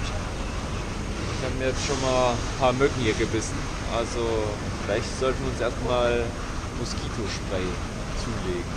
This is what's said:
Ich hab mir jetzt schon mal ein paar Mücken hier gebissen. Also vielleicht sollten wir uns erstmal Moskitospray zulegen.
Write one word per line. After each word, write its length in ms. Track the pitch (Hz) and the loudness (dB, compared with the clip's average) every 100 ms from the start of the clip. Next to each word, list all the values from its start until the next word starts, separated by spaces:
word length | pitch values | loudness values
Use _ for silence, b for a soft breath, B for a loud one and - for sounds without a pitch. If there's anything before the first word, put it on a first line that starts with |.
Ich 1400 | - - 85 - - - - - - - - - - - | -2 -4 -4 -4 -4 -4 -2 -4 -4 -4 -4 -2 -2 -2
hab 140 | 127 127 | 0 0
mir 80 | 131 | 2
jetzt 180 | 127 - | 2 0
schon 140 | 135 | 2
mal 280 | 131 127 127 | 4 6 4
ein 280 | 120 - - | 4 0 4
paar 140 | 131 | 4
Mücken 280 | 127 139 139 | 6 4 4
hier 140 | 117 | 2
gebissen. 420 | 107 113 113 - - - - - 117 | 2 2 0 0 -4 -4 -4 -2 0
Also 300 | 113 - 117 113 107 104 - - | 0 0 0 2 0 -2 -4 -4
vielleicht 340 | - 104 107 - | 0 0 0 0
sollten 240 | 131 135 | 0 2
wir 60 | 135 | 0
uns 80 | 117 | 0
erstmal 640 | 117 120 117 123 120 120 117 113 - - - 120 | 0 0 0 4 4 2 0 -2 -4 -4 -4 -4
Moskitospray 880 | 120 - - 117 101 - - 98 92 90 - - - - | -2 -2 -4 -2 -2 -4 -2 -2 -2 -2 -4 -4 -4 -2
zulegen. 420 | - 110 135 123 - | -2 -2 -2 -2 -4